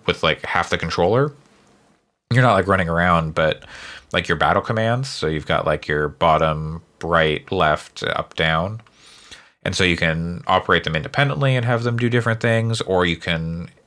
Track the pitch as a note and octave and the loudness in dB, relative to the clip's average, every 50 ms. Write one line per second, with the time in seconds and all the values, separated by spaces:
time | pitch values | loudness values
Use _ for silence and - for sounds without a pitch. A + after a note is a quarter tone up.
0 | - - D#2+ - - D#2+ D2+ - - - - F2 E2+ - F#2 F2 - E2 - - | -4 -2 -2 0 0 0 0 -2 -4 -4 -2 -2 -2 -2 -2 -4 -4 -4 -2 0
1 | E2+ F#2 A2 B2+ C#3+ D3+ C#3 - _ _ _ _ _ _ _ _ _ _ _ _ | 2 2 2 2 0 -2 -4 -10 _ _ _ _ _ _ _ _ _ _ _ _
2 | _ _ _ _ _ - A#2 B2+ B2+ A#2+ G#2 F#2+ F2+ F#2+ G2 F#2+ F2+ E2 E2 E2+ | _ _ _ _ _ 0 2 4 6 6 6 4 4 2 2 2 2 0 0 2
3 | F2 F2+ F2 E2 D#2+ D#2 D#2 E2+ D#2+ D#2 D#2+ - - - - - - - - - | 2 4 4 2 2 0 0 0 0 0 0 -2 -6 -20 -20 -18 -18 -18 -18 -20
4 | - _ - F2+ E2+ - E2+ D2 C#2+ D2+ F2 G2+ - - A#2 A2 A2+ A2+ A#2+ B2+ | -12 _ -4 -4 -2 0 0 2 2 2 2 2 0 -2 -2 -2 0 0 0 -2
5 | C3+ C3+ - - - D#2+ D#2 D#2 C#2+ - E2 - - D#2 D#2 D2+ - - D2+ D2+ | -4 -6 -8 -6 -4 -2 -2 -2 -2 -2 -2 0 0 0 -2 -2 -2 -2 -2 -2
6 | D2+ D2 - - E2+ E2 D#2+ D#2 D#2+ D#2+ D#2 D#2 D#2 D#2 D#2+ E2 - _ _ - | -2 -2 -2 0 2 2 4 4 2 0 0 -2 -4 -8 -10 -10 -14 _ _ -10
7 | - E2 E2+ E2 D#2+ D#2 D2+ - - - G2 F#2 E2 D2+ D2+ - - - - - | -4 0 2 2 2 2 0 -2 -4 -4 -2 0 2 2 2 0 -4 -10 -12 -8
8 | - - - - D#2+ - - - E2 D#2+ D#2+ D#2+ F2 G2+ A2 A#2 - _ _ _ | -6 -4 -4 -4 -6 -6 -4 -2 0 0 0 0 -2 -4 -6 -10 -14 _ _ _
9 | - - - - - - - - - _ _ _ - - F#2 - G2 F2+ F2 - | -20 -20 -20 -20 -20 -20 -20 -20 -20 _ _ _ -8 -6 -2 0 2 2 2 2
10 | F2 E2 D#2+ E2 E2+ E2+ F2 F2 - - F#2 F#2 - - F#2 E2 - A#2 D#2+ D#2 | 0 0 0 0 -4 -6 -8 -6 -2 0 0 2 2 2 0 2 0 0 -4 -4
11 | - - - - C#3+ C#3 C#3 D3 C#3 C3+ C3 B2+ A#2 B2 A#2+ A#2 A#2 A#2+ A#2 A#2 | -4 -4 -2 0 0 0 0 0 0 0 0 0 0 0 0 0 0 -2 -2 0
12 | A#2+ A#2 A#2+ A#2+ A2+ A#2 A2+ A#2 - A#2 A2+ A2+ A2+ A2+ A2+ A2 - - F#2+ F2+ | 0 0 0 0 0 0 -2 0 0 0 2 2 0 0 -2 -2 -2 0 2 2
13 | F2+ F2 E2 - - - E2+ E2 D#2+ E2 E2 E2+ F2 - - _ _ | 2 2 0 -2 -2 -4 -4 -2 -4 -4 -6 -8 -10 -12 -16 _ _